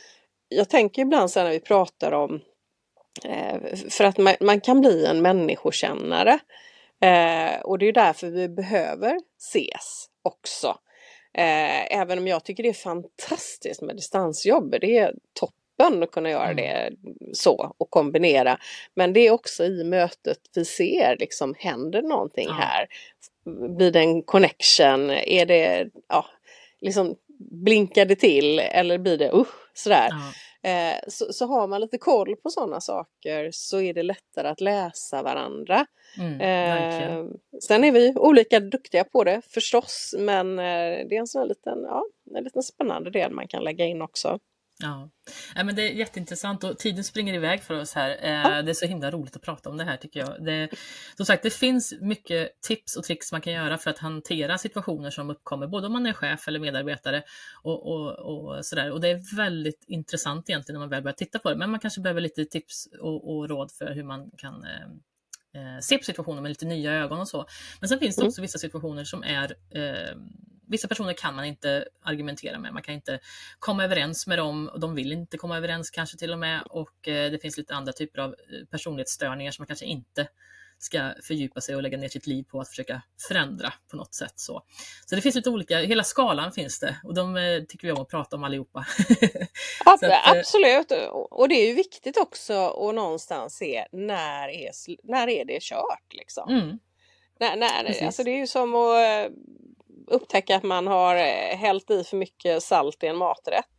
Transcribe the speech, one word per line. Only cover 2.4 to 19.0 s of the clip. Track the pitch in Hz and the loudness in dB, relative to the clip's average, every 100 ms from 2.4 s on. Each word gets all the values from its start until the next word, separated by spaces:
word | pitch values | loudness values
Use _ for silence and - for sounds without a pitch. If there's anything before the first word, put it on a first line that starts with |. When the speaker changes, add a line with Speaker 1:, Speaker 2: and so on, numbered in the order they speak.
| - _ _ _ _ _ _ - - | -12 _ _ _ _ _ _ -14 -10
Speaker 1:
eh, | - - - - 190 - | -6 -6 -6 -8 -10 -4
för | - | 4
att | 202 190 | 4 6
man, | 190 185 | 6 6
man | 202 208 | 4 4
kan | 247 269 | 6 8
bli | 262 170 156 | 8 6 4
en | 160 | 4
människokännare. | 180 190 156 - 160 - - - - - 208 - - - - - _ _ | 4 4 2 0 -2 -2 -2 -4 -2 2 4 4 0 -20 -20 -20 _ _
Eh, | 190 175 165 165 160 - | 6 8 6 2 0 -2
och | - 190 | -2 0
det | 202 | 4
är | |
därför | 220 190 156 175 | 6 6 4 -4
vi | 175 180 | -4 -4
behöver | 175 190 208 160 175 214 349 - _ | -4 -2 0 0 -2 -2 -2 -6 _
ses | - - 127 - - - - _ | -4 -2 -2 -8 -14 -16 -18 _
också. | 180 - - - 127 - _ _ - - _ - | -6 -6 -10 -6 -6 -6 _ _ -20 -20 _ 0
Eh, | 170 156 151 - 101 202 | 2 2 2 0 -2 -2
även | 180 180 | -2 -2
om | 185 | -2
jag | 165 | -2
tycker | - 196 | -4 -4
det | 233 | -2
är | |
fantastiskt | 196 190 175 175 - - - - - - - | -2 -4 -8 -10 -12 -8 -8 -8 -10 -10 -10
med | 151 208 | -10 -10
distansjobb. | - 190 175 156 196 285 160 - | -4 -2 -2 0 4 4 2 0
Det | 202 233 | 4 4
är | 202 - _ - | 4 0 _ -6
toppen | - _ _ - 330 196 | -6 _ _ 4 4 4
att | 165 | 0
kunna | - 160 | -2 -2
göra | 151 - | 0 0
Speaker 2:
Mm. | - | -2
Speaker 1:
det | 73 - 58 - - - - | -2 -2 -4 -8 -16 -18 -12
så | - - - - - | 2 4 4 2 -4
och | - | 2
kombinera. | 170 147 156 170 139 127 131 - - - | 2 4 4 6 6 4 2 -4 -18 -6
Men | - | 2